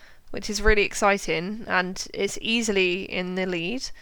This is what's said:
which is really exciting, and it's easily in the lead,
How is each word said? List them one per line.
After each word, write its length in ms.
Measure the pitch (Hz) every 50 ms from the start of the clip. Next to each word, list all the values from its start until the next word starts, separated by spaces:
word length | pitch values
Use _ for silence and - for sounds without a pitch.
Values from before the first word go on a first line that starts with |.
| - - - - - -
which 180 | - 202 202 -
is 120 | 208 208 208
really 200 | 214 214 208 196
exciting, 840 | - - - 220 202 196 196 - - 160 165 175 190 214 226 220
and 400 | - 180 180 180 180 190 - - - -
it's 240 | - 196 202 - -
easily 640 | - - 226 240 226 220 202 196 185 180 175 190 190
in 320 | - - 190 185 180 185
the 120 | 185 185
lead, 440 | 185 180 170 165 180 233 262 - - - -